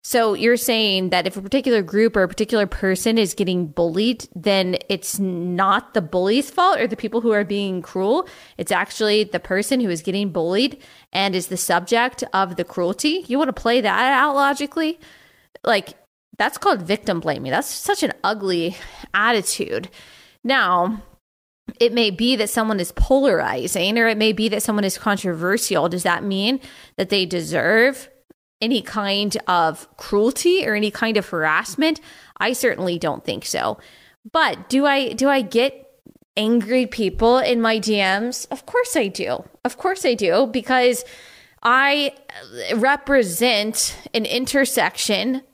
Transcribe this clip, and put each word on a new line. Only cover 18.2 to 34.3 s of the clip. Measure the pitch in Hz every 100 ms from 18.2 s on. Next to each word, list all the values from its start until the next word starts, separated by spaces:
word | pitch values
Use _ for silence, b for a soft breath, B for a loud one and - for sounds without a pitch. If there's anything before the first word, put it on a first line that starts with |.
ugly | 208 214 196 175 170 185 B B B
attitude. | 190 220 226 185 - - 104 190 B B B B B
Now, | 240 262 196 180 180 220 - _ _ _ _ _ - -
it | 233
may | 233 220
be | 185 240 254
that | 208
someone | - 220 208
is | 175
polarizing, | - - 262 277 170 123 127 175 190 185 226
or | 226
it | 214
may | 220
be | 202 214
that | 208
someone | 220 208
is | 196 -
controversial. | - 202 190 165 175 208 - 175 165
Does | 175
that | 175 175
mean | 202 190 208 262 B B B -
that | 190
they | 202 180
deserve | 175 156 160 135 220 254 262 - _ _ _ _ _
any | 226 247
kind | - 220 202 202 208 180 -
of | 180 160 156 - -
cruelty | - 202 226 - 349 370 294
or | 208
any | 208
kind | - 226 208
of | 180
harassment? | 170 156 160 226 - 311 311 B B B -
I | 214
certainly | 247 254 - 185 175
don't | 156 -
think | - - -
so. | - 64 - B B B B -